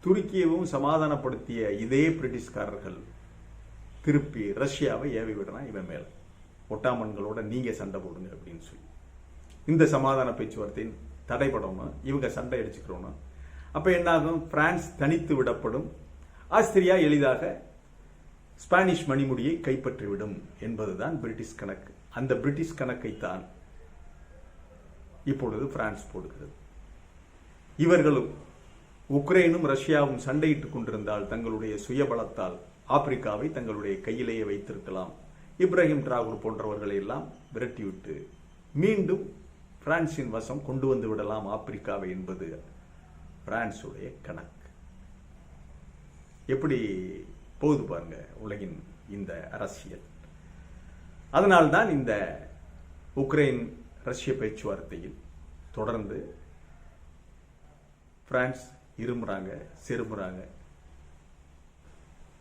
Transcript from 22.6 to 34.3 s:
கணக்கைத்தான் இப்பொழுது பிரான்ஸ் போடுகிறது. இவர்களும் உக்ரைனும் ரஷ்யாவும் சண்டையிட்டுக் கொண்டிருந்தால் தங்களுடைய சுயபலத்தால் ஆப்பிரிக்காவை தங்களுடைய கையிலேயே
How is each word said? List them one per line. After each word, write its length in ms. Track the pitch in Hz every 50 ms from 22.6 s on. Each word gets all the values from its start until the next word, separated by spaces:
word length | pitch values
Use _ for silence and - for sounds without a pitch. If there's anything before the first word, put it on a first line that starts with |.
| 160 160 - -
கணக்கைத்தான் 680 | 131 127 120 - - 110 98 - - 87 92 95 - - - - - - - - - - - - - - - - - - - - - - - - - - - - - - - - - - - - -
இப்பொழுது 400 | 139 135 - 127 113 104 110 139
பிரான்ஸ் 380 | 135 - - 110 107 98 - - -
போடுகிறது. 420 | - 92 - - - - 73 - - - - - - - - - - - - - - - - - - - - - - - - - - -
இவர்களும் 520 | 160 165 175 160 147 156 139 127 85 73 - - - - - - - - - - - - - - - -
உக்ரைனும் 580 | 139 143 143 160 185 185 175 165 165 175 160 135
ரஷ்யாவும் 520 | 135 135 - 156 156 147 143 135 127 120 -
சண்டையிட்டுக் 440 | 139 135 151 160 156 147 - - -
கொண்டிருந்தால் 580 | - 120 113 110 110 107 104 104 107 104 98 101
தங்களுடைய 460 | 117 117 117 113 110 107 113 110 104
சுயபலத்தால் 800 | 101 - - 123 139 139 117 117 117 104 - - 113 95 90 87 - - - - - - -
ஆப்பிரிக்காவை 580 | - - 147 147 127 110 - 107 104 107 139 156
தங்களுடைய 500 | - 131 120 113 104 104 104 101 95 95
கையிலேயே 420 | - 113 117 123 120 117